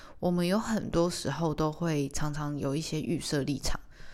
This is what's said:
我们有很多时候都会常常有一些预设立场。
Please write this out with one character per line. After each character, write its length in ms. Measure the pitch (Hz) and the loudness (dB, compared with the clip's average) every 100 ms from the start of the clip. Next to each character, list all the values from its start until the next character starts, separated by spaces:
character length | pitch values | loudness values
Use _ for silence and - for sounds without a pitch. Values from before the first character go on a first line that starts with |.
| - - | -16 -2
我 100 | 180 | 0
们 160 | 175 175 | 2 4
有 140 | 202 | 2
很 300 | 226 220 117 | 2 0 2
多 200 | 165 170 | 2 2
时 220 | 170 - | 2 -4
候 220 | 139 165 | 0 0
都 180 | 151 156 | 2 0
会 360 | 151 170 151 139 | 0 0 0 0
常 240 | - - | 0 -2
常 240 | 147 147 147 | -2 -4 -2
有 180 | 139 143 | -2 -2
一 60 | |
些 200 | 160 156 | -2 -2
预 180 | - 160 | 0 -2
设 220 | - 151 | 0 0
立 160 | 135 131 | 0 0
场。 220 | - - - - - | 0 0 -2 -16 -14